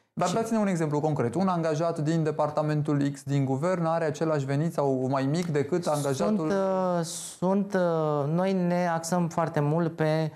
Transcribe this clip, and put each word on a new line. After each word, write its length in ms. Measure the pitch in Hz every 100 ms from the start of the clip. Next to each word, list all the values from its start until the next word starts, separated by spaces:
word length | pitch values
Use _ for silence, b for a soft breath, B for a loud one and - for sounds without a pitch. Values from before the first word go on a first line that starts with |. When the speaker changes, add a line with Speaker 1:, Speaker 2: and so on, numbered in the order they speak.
| b -
Speaker 1:
Dar 100 | -
Speaker 2:
Și 60 |
Speaker 1:
dați-ne 240 | 220 226 226
un 80 | 202
exemplu 340 | 170 156 147
concret. 340 | 156 147 117
Un 140 | 165 190
angajat 500 | 175 160 151 170 165
din 240 | 151 165
departamentul 880 | 156 151 151 156 151 151 147 143 143
X 120 | 139
din 220 | 139 139
guvern 400 | 131 135 175 180
are 200 | 160 165
același 400 | 160 147 160 151
venit 280 | 135 139 165
sau 340 | 165 143 131 131
mai 140 | 139
mic 220 | 135 165 170
decât 400 | 143 139 180 170
angajatul 500 | 151 139 131 202 214
Speaker 2:
Sunt, 160 | 156
uh, 520 | 196 190 185 185 175
sunt, 680 | 165 - - - 180 196 196
uh, 580 | 190 175 160 156 147 143
noi 200 | 165 190
ne 360 | 190 175 175 175
axăm 400 | 165 170 180 170
foarte 320 | 170 160 160
mult 360 | 147 160 165 165
pe, 360 | 156 156 156